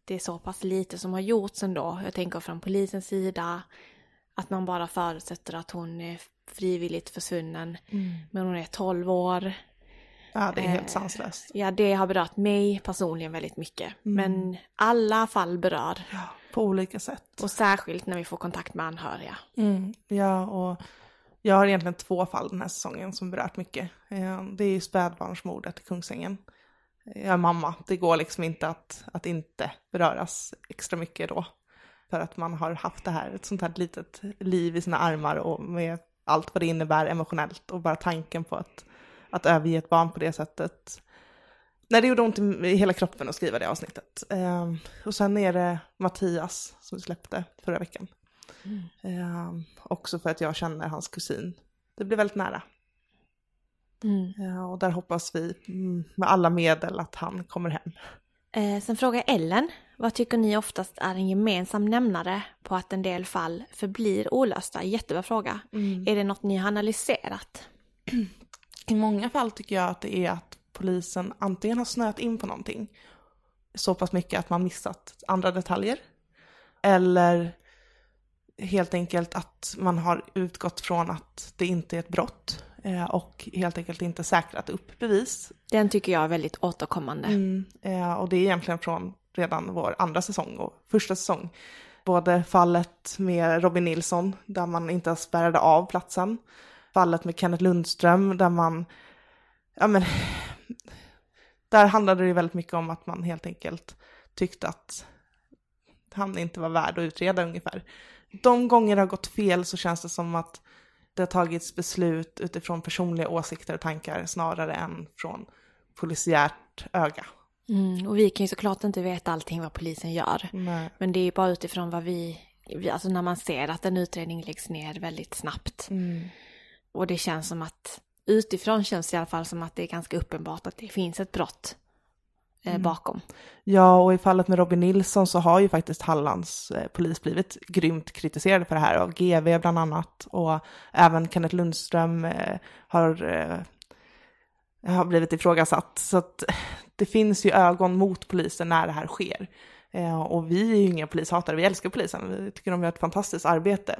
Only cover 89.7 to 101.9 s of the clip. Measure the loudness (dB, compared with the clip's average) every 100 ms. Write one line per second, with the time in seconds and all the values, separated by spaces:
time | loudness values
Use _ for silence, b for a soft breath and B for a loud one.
89.7 | -4 -2 0 0 0 -2 -4 -6 -8 -10
90.7 | -12 _ 0 2 -2 -2 -4 -6 B B
91.7 | B B B 2 4 6 4 6 6 6
92.7 | 6 2 _ -12 -4 0 2 2 4 4
93.7 | 4 2 0 0 0 0 -4 -6 -4 -2
94.7 | -2 -2 -2 0 -2 -2 2 4 6 8
95.7 | 6 4 -2 -4 -2 -2 -4 B B B
96.7 | B B 4 4 4 -2 -2 0 4 4
97.7 | 4 0 4 6 6 6 4 4 4 2
98.7 | 0 -6 b b b b b b b b
99.7 | 0 4 6 4 B B B B B B
100.7 | -18 b b b b b b b b _
101.7 | 10 10